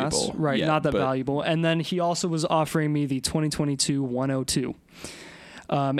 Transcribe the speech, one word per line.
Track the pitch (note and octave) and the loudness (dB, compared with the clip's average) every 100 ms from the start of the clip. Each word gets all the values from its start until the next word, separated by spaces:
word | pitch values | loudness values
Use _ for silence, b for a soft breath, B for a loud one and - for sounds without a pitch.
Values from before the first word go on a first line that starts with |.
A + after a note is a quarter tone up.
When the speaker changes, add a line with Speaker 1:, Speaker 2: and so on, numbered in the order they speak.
| C#3+ | 0
Speaker 1:
valuable | - - - | 0 -2 0
Speaker 2:
Right, | D3+ G#2+ | 0 2
Speaker 1:
yet, | D3+ | 2
Speaker 2:
not | D#3 | 2
that | D3+ | 2
Speaker 1:
but | G#2 | 2
Speaker 2:
valuable. | C3 C3 C3+ C#3+ | 2 0 0 -2
And | E3+ E3 E3 | 0 2 2
then | E3 | 0
he | D#3 F3+ | 0 0
also | E3+ E3+ F3+ | 0 0 0
was | D#3+ E3+ | 0 2
offering | D#3+ D3+ D#3+ D3+ | 2 2 2 2
me | D3 C#3+ | 2 0
the | C3 | 0
twenty | - D#3+ D3+ | 0 0 0
twenty-two | - D3 C#3 - C#3 | 0 0 0 0 0
one | C3 B2 C3+ | 0 0 0
oh | C3+ | 0
two. | B2+ C#3+ A#2 - _ B B B B B B B - | 0 0 -2 -6 _ B B B B B B B -4
Um, | C#3+ C#3 | 0 2